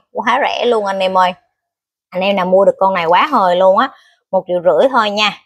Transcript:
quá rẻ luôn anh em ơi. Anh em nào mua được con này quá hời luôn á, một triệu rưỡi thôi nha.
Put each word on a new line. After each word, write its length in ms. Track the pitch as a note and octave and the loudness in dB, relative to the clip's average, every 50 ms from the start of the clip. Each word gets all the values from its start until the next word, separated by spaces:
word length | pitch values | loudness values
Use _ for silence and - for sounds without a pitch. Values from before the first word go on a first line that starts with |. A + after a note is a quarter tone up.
| _ _ | _ _
quá 280 | - - - - A#3+ C#4 | -12 -6 -4 -2 -2 0
rẻ 220 | C4 - - - A3 | -2 -2 -4 -2 -2
luôn 220 | A#3+ A#3 A3 G3+ | -2 -2 -2 -2
anh 120 | G3 G3 F#3+ | -4 -4 -4
em 200 | F#3+ F#3+ F#3+ F#3 | -2 0 0 2
ơi. 140 | F#3 F3+ F#3 - _ _ _ _ _ _ _ _ _ _ _ _ _ _ | 0 0 -2 -6 _ _ _ _ _ _ _ _ _ _ _ _ _ _
Anh 120 | - F3+ | -8 -4
em 140 | F#3+ G3+ G3+ | -2 -2 -2
nào 100 | F#3+ F3 | -2 0
mua 180 | F3+ F#3+ F#3+ G3 | 2 2 2 4
được 100 | F#3 F3 - | 2 2 2
con 160 | F#3+ F#3+ F#3+ | 0 0 0
này 120 | F3+ E3 | -2 0
quá 200 | D#3+ - - C4+ | 0 2 2 2
hời 300 | D4+ C#4+ A#3 F#3+ F3+ F3 | 0 0 0 0 2 2
luôn 220 | F3+ F#3+ F#3+ F#3+ G#3 | 2 2 2 2 2
á, 120 | C4 C4+ - _ _ _ _ _ _ _ | 0 -4 -6 _ _ _ _ _ _ _
một 140 | - F#3 - | -6 -4 -4
triệu 140 | - F3+ F3+ E3 | -4 -4 -2 0
rưỡi 240 | F3+ D#3 D#3+ A3+ C#4 | 2 2 2 2 2
thôi 200 | C4 A#3+ G#3+ G#3 | 2 0 0 0
nha. 220 | G3+ G#3+ G#3+ G3+ F3+ - _ | -2 -2 -2 -2 -4 -8 _